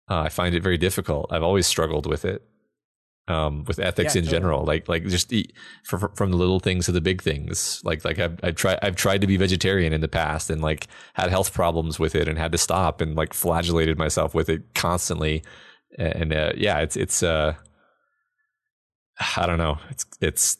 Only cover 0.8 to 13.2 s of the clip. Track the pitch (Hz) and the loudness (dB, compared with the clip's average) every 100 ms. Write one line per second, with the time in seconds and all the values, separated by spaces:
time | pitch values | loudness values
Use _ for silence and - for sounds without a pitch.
0.8 | 87 - 87 80 78 85 82 98 90 - | 2 0 -2 -2 -2 0 2 2 2 2
1.8 | 80 78 76 76 95 98 - _ _ _ | 0 0 -2 -2 -4 -6 -10 _ _ _
2.8 | _ _ _ _ - 80 78 73 - - | _ _ _ _ -4 -2 0 -2 -4 -2
3.8 | 92 - 87 - 80 82 90 71 76 80 | -2 0 0 0 0 0 2 0 0 -2
4.8 | - 85 95 90 - 113 - - - - | -2 -2 0 -2 0 -2 -2 -8 -20 -20
5.8 | - 92 101 - 98 90 90 92 95 90 | -6 -4 -2 -2 0 2 4 2 2 0
6.8 | 85 87 85 92 - 71 78 - - - | 2 2 2 0 -2 -4 -4 -4 -4 -4
7.8 | - 78 - 76 87 85 90 82 98 92 | -4 -4 -2 -2 -2 -2 -4 0 2 2
8.8 | 101 90 98 98 95 95 95 90 95 98 | 0 0 2 4 4 4 4 2 2 2
9.8 | 82 78 78 85 78 78 - 78 78 76 | 2 2 0 0 0 -2 -4 -2 -2 -2
10.8 | - - - - 92 92 98 - 85 82 | -6 -18 -10 -2 0 2 0 2 2 2
11.8 | 80 78 80 80 78 78 82 82 - 90 | -2 -2 0 0 0 0 -2 0 0 2
12.8 | 85 - 80 78 | 2 0 -2 -2